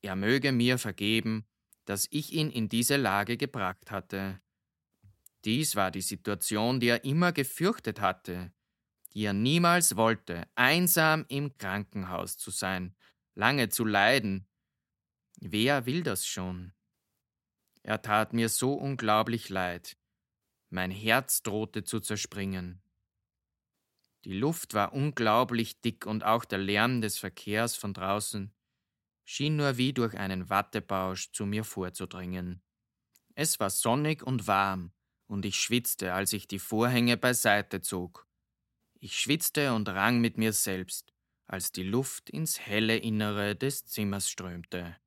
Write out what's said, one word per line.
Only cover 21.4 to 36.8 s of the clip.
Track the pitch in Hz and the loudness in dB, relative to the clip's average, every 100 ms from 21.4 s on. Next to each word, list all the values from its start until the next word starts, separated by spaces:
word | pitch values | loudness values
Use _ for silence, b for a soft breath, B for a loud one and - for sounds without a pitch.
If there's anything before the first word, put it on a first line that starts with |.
drohte | - 104 107 - | -2 -4 -4 -6
zu | - 110 | -4 -4
zerspringen. | - 104 - - 98 95 90 90 _ _ _ _ _ _ _ _ _ _ _ _ _ _ | -4 -6 -6 -6 -4 -4 -8 -12 _ _ _ _ _ _ _ _ _ _ _ _ _ _
Die | - | -8
Luft | 95 135 165 - | -2 -2 -2 -2
war | 107 101 | 0 0
unglaublich | 139 143 139 113 110 127 120 113 - | 0 -2 2 4 4 4 0 -2 -2
dick | 120 110 - | -4 -4 -6
und | 107 | -2
auch | 104 113 - | 2 2 2
der | 98 | -2
Lärm | 98 104 117 127 | 2 4 4 2
des | 110 - | -2 -4
Verkehrs | 98 - - 104 117 - | -8 -10 -4 -2 0 -2
von | 104 | -6
draußen | 95 92 101 104 104 98 _ _ _ _ _ _ _ - | -6 -2 -2 -2 -8 -10 _ _ _ _ _ _ _ -14
schien | - 143 156 | -4 -2 2
nur | 143 127 | 0 2
wie | 127 | 2
durch | 131 117 95 | 2 0 0
einen | 95 95 90 | -4 -4 0
Wattebausch | 98 104 107 98 98 95 95 - | 0 2 -4 -2 -2 -2 -4 -8
zu | - 101 | -6 -4
mir | 107 | -2
vorzudringen. | 107 - 90 90 92 92 90 92 90 90 _ _ _ _ _ _ _ - | -4 -6 -6 -6 -10 -8 -8 -6 -6 -10 _ _ _ _ _ _ _ -4
Es | 147 - | -2 0
war | 98 | 0
sonnig | - 120 127 151 156 | 0 2 2 2 -2
und | - 127 101 | -2 -4 2
warm, | 98 98 95 87 _ _ _ _ | 2 2 0 -8 _ _ _ _
und | 101 101 | -6 -4
ich | 95 | -2
schwitzte, | - 123 120 - 95 | 0 0 0 -4 -2
als | 90 98 | 0 0
ich | 107 - | -2 -6
die | 98 | -8
Vorhänge | - 107 | -4 0